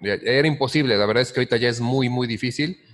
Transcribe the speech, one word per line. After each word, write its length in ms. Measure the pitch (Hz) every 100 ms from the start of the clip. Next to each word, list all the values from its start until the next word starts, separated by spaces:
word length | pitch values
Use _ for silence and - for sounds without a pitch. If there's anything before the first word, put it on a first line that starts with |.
ya, 140 | 98 101
ya 100 | 107
era 180 | 131 156
imposible. 480 | 135 135 151 131 104
La 80 | 104
verdad 160 | 113
es 100 | 123
que 80 | -
ahorita 160 | 120 117
ya 140 | 120
es 100 | 117
muy, 300 | 120 135 123
muy 180 | 127 120
difícil. 500 | 110 123 - 151 185 -